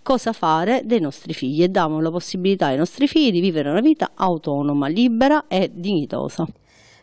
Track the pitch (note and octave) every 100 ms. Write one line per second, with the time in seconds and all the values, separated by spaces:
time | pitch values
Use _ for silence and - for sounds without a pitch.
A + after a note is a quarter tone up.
0 | - B3+ A#3 A3+ E3 D#3+ F#3 B3+ G#3+ A#3+
1 | D3+ - E3 D#3 C3 D3+ F3+ F#3+ D#3+ D#3
2 | D#3+ F3 - F#3+ F#3 G3 D3+ C3+ E3+ -
3 | C#4 E4 C4+ F3 F#3 D#3+ C#3+ E3+ C#4 D#4
4 | - - F#3+ E3 - C#3+ C#3+ C#3+ C#3 F3+
5 | B3 A3+ C4+ D4+ - F#3 F3+ - F#3 F3+
6 | C#3 - C3+ - E3 - _ _ _ _